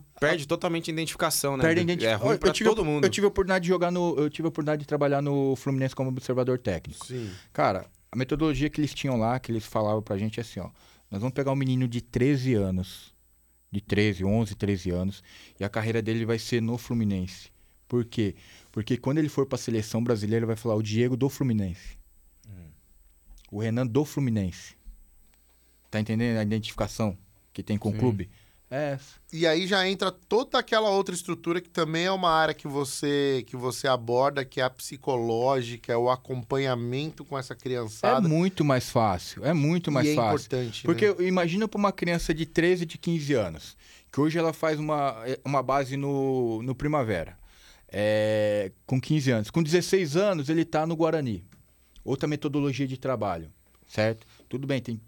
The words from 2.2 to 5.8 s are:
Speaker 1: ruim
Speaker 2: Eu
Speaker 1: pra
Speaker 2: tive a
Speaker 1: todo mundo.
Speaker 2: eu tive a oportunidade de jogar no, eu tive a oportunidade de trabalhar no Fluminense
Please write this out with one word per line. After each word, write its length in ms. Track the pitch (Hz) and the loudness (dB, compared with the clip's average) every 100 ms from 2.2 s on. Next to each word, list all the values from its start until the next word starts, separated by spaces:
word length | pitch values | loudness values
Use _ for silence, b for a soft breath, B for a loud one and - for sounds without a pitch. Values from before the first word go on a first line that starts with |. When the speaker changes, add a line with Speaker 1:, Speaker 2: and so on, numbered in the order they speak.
| 120 | 2
Speaker 1:
ruim 80 | - | 2
Speaker 2:
Eu 40 | |
Speaker 1:
pra 140 | 196 | 2
Speaker 2:
tive 160 | 151 220 | 4 2
a 20 | |
Speaker 1:
todo 140 | 220 160 | 4 2
mundo. 180 | 147 | 2
Speaker 2:
eu 60 | 175 | 2
tive 160 | - 202 | 2 0
a 20 | |
oportunidade 340 | 202 190 190 | 2 0 2
de 40 | 175 | 2
jogar 240 | 185 175 | 2 2
no, 240 | 180 175 139 | 0 0 2
eu 120 | 147 | 0
tive 160 | - 165 | 0 -4
a 40 | |
oportunidade 300 | 160 151 151 | -2 -2 -2
de 60 | 147 | -2
trabalhar 340 | 147 143 139 | 0 2 2
no 320 | 143 143 139 131 | 2 2 2 0
Fluminense 400 | 139 135 | 0 0